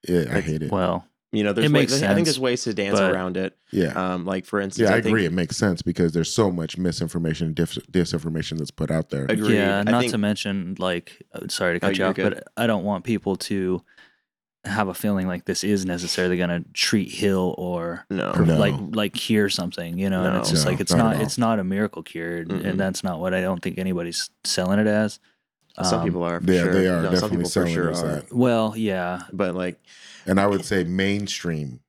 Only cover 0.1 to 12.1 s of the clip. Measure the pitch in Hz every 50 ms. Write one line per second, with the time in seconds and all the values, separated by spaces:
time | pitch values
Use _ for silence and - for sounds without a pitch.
0.1 | 90 87 78 60 - 101 - 80 78 78 76 76 - 95 90 87 87 90 - _
1.1 | _ _ _ _ - 110 104 104 101 107 113 151 147 147 139 117 127 139 131 98
2.1 | 98 - - 160 143 127 131 127 120 123 - 120 107 98 101 98 101 101 98 92
3.1 | 90 92 92 92 90 92 92 95 _ _ _ _ - 98 90 76 - - 92 92
4.1 | 92 92 87 92 95 95 90 - - 104 98 98 90 - 113 101 95 113 110 110
5.1 | 107 113 98 80 82 92 87 80 - - - 101 87 82 - - 87 - 90 85
6.1 | 78 85 82 - - - 110 98 92 85 82 78 - - 90 90 82 - 87 80
7.1 | - 85 82 80 78 - 85 80 80 73 85 78 - - - - - 92 85 78
8.1 | - 82 73 82 80 80 76 - 82 80 76 - - - 80 - - 80 78 _
9.1 | - 71 67 67 110 107 107 107 113 107 101 98 98 101 101 107 117 120 123 120
10.1 | 110 110 104 104 107 95 - 101 98 98 90 87 95 - 92 92 90 87 - -
11.1 | - _ - _ _ - - - - - 101 87 85 87 - 98 98 95 98 95